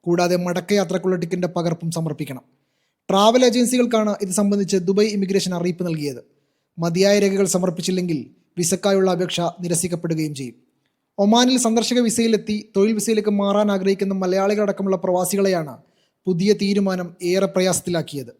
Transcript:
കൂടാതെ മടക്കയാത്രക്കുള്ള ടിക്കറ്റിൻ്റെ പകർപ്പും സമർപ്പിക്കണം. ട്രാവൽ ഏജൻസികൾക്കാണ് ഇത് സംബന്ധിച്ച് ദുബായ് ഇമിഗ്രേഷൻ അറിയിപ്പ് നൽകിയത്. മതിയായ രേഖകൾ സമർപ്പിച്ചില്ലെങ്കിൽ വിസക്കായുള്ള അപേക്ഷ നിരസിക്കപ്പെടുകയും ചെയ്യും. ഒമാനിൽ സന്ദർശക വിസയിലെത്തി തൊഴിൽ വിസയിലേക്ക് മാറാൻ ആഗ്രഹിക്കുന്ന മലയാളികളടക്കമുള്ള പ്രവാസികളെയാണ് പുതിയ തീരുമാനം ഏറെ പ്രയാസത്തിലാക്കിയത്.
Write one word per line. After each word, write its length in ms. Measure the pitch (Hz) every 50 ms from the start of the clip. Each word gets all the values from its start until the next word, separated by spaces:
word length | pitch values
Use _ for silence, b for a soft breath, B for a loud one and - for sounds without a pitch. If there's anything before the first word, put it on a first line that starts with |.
| _
കൂടാതെ 320 | 175 175 170 175 175 180 180 175
മടക്കയാത്രക്കുള്ള 720 | 175 175 180 175 - 208 202 190 165 180 185 180 190 185 175
ടിക്കറ്റിൻ്റെ 300 | 170 165 185 180 180 170 175 180
പകർപ്പും 320 | 170 170 165 - - 165 165 170
സമർപ്പിക്കണം. 480 | 160 160 151 - 151 - 135 127 _ _ _ _ _ _ _ _ _ _ _ _ _ _
ട്രാവൽ 320 | 190 196 202 220 233 254 254 247
ഏജൻസികൾക്കാണ് 640 | - 254 240 233 254 247 240 240 226 220 214 214 202 - 208
ഇത് 80 | 190 180 -
സംബന്ധിച്ച് 400 | 208 202 202 202 196 170 202 190 175 180
ദുബായ് 220 | 196 196 208 226 208
ഇമിഗ്രേഷൻ 360 | 202 196 185 196 196 - 185 185 170
അറിയിപ്പ് 260 | 175 180 175 170 180 175
നൽകിയത്. 340 | 165 156 147 143 131 120 - _ _ _ _ _ _ _ _ _ _ - 165
മതിയായ 320 | 170 170 180 190 196 202 208 202
രേഖകൾ 240 | 196 196 196 202 180 -
സമർപ്പിച്ചില്ലെങ്കിൽ 640 | 185 180 180 170 175 170 - 185 185 180 175 165 143 113 - _ _ _ _ _ -
വിസക്കായുള്ള 500 | 175 165 190 180 - 202 196 190 190 190 180
അപേക്ഷ 240 | 170 185 170 - - 170 165 - - 175
നിരസിക്കപ്പെടുകയും 720 | 170 175 160 185 180 175 165 170 170 165 156 156 151 151 131
ചെയ്യും. 160 | 135 120 - _ _ _ _ _ _ _ _ _ _ _ _ - 196
ഒമാനിൽ 340 | 208 226 240 247 247 262 247 247
സന്ദർശക 340 | 226 220 233 220 - 247 247 247 226
വിസയിലെത്തി 480 | - - 233 226 220 202 - - 214 208 208 - _
തൊഴിൽ 180 | 196 196 220 226 214
വിസയിലേക്ക് 340 | 214 - 226 214 202 214 208 202
മാറാൻ 280 | 202 202 196 208 214 208 202
ആഗ്രഹിക്കുന്ന 400 | 190 185 196 196 190 202 196 196 190 190
മലയാളികളടക്കമുള്ള 760 | 180 185 190 190 202 214 208 214 196 196 - 196 196 185 175 170
പ്രവാസികളെയാണ് 720 | 185 180 180 180 175 - 196 196 190 185 170 160 143 120 113 _ _ _ _ _ _ _ _ _ 185
പുതിയ 240 | 185 165 196 208 208 202 202
തീരുമാനം 440 | 196 202 202 202 190 185 180 180 170 170 _ 180 175
ഏറെ 180 | 180 190 196 190 190
പ്രയാസത്തിലാക്കിയത്. 760 | 185 185 185 175 - - - 175 165 151 - - 143 127 117 - _